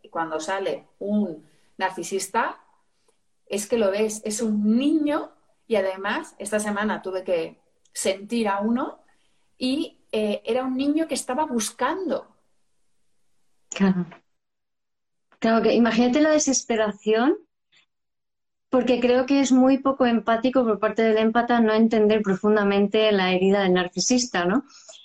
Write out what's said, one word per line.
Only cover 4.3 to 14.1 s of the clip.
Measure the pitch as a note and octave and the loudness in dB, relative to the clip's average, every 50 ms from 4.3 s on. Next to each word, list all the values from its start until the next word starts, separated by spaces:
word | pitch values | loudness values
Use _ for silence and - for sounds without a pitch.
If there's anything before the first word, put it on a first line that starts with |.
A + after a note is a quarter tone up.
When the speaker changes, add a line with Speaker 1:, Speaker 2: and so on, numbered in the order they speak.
| G#3+ - | -6 -4
Speaker 1:
un | A#3+ A3 G#3 G#3 G#3 G#3+ A3 B3 | -2 -2 -2 0 2 2 2 2
niño, | C#4 D4 D#4+ D#4 D4 D4 D4 - - - - _ _ _ _ _ _ | 2 2 2 2 0 0 -2 -2 -4 -8 -14 _ _ _ _ _ _
y | - A3+ | -4 -2
además, | G3+ F#3+ F#3+ F#3 F#3+ G3 G3+ A#3+ D#4 D#4+ - - _ | -2 0 -2 -4 -4 -6 -4 -4 -4 -6 -10 -14 _
esta | - G#3 A3 G#3 | -10 -4 -4 -4
semana | G#3 G#3+ G3+ G3+ G#3+ G#3+ F#3 E3+ - | -2 -2 -4 -2 -2 -2 -4 -4 -6
tuve | F#3+ F#3 F#3 F3+ | -6 -8 -6 -4
que | - F3+ E3 E3 E3 - _ _ _ _ _ _ _ _ | -2 -2 -2 -2 -6 -10 _ _ _ _ _ _ _ _
sentir | - - G3 F#3+ G3 G#3 G#3 A#3+ A#3 A3 G3+ | -6 -4 -4 -4 -4 -6 -6 -2 -2 0 0
a | G3 G3+ | -2 -2
uno, | G#3 A3 A#3 B3+ D4+ - - - _ _ _ _ _ _ _ _ _ _ _ _ | 0 0 0 -2 -2 -6 -8 -14 _ _ _ _ _ _ _ _ _ _ _ _
y, | - B3+ C4+ D4+ E4+ - - _ _ _ - | -4 -4 -2 -2 -4 -6 -10 _ _ _ -4
eh, | A3 G#3+ G#3 G#3 - - | -2 -2 -2 -4 -4 -4
era | A3+ A3+ B3 C4 | -4 -4 -2 -2
un | C4 B3+ | -4 -4
niño | B3+ C#4 D4 D4 D#4+ D#4+ D#4 | -2 -2 0 0 0 -2 -2
que | C4+ | -4
estaba | - - - B3+ D4 D#4 | -6 -6 -6 -4 -4 -4
buscando. | D4+ B3 A#3 - - - - B3 C#4 E4 F#4+ F#4+ D4 G3+ - - - _ _ _ _ _ _ _ _ _ _ _ _ _ _ _ _ _ _ _ _ _ _ _ _ _ _ _ _ | -2 -2 -4 -4 -6 -6 -4 -4 -4 -2 -4 -4 -4 -6 -6 -8 -12 _ _ _ _ _ _ _ _ _ _ _ _ _ _ _ _ _ _ _ _ _ _ _ _ _ _ _ _
Speaker 2:
Claro. | - - G3 F#3+ F#3 F3+ F3 - | -4 -2 0 0 0 0 -4 -8